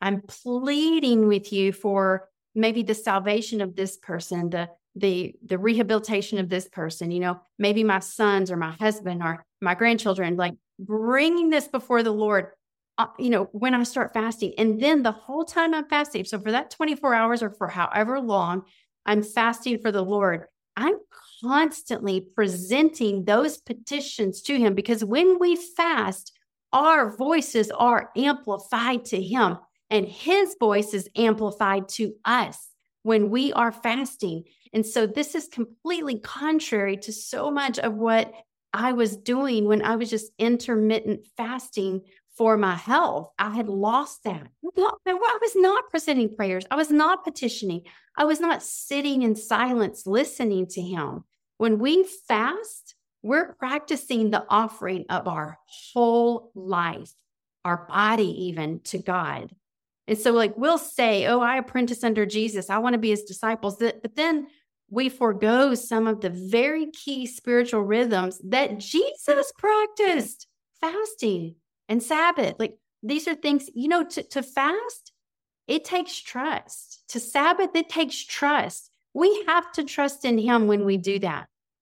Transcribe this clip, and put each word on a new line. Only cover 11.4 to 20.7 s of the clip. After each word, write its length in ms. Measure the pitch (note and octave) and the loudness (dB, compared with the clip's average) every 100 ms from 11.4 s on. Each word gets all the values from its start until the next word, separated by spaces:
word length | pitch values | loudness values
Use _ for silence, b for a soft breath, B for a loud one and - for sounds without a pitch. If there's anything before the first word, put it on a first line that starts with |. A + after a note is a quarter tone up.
| E4 | 2
this 180 | D4+ C#4+ | 2 0
before 340 | B3+ - A#3+ | -6 0 2
the 80 | A3+ | 2
Lord, 380 | G#3+ G#3+ G3+ F#3 _ _ _ _ - | 0 2 2 0 _ _ _ _ -4
uh, 80 | A3+ - | -4 0
you 120 | B3 | 2
know, 140 | A3 F#3+ | 2 0
when 220 | G#3 B3+ B3 | -2 0 2
I 80 | A#3+ | 0
start 300 | C4 - A3+ | -2 -2 -2
fasting. 400 | A3+ A3 F#3+ - | -4 -2 -6 0
And 220 | A3 A3 | 2 4
then 220 | C#4 D#4 | 4 4
the 100 | A#3+ | 2
whole 320 | G#3 - C#4+ E4 | -2 -8 -6 -4
time 300 | F4 E4 D#4 | 0 0 0
I'm 120 | D4+ | 0
fasting, 380 | D4 D4 - F#3+ | -2 -2 -4 -6
so 160 | G#3 | -6
for 100 | G#3+ | -2
that 200 | A#3+ - | -2 -2
twenty-four 440 | - D#4 C#4+ C#4 A#3 | -4 -2 0 2 2
hours 280 | A3+ A#3+ | 2 0
or 80 | A3 | -2
for 180 | G#3 F3+ | -4 -6
however 520 | F3 F3 G#3 G#3+ C4 | -2 -2 0 0 -2
long 440 | A#3+ G3 F3 F#3 - b b _ - | 0 0 0 -2 -6 b b _ 0
I'm 160 | G#3+ | 0
fasting 560 | G#3 - A#3 A#3 B3+ A#3 | 0 0 0 0 -4 -2
for 140 | A#3 | 0
the 100 | G3+ | -2
Lord, 440 | F#3 G3+ G3 E3+ - _ _ | 0 2 2 0 -6 _ _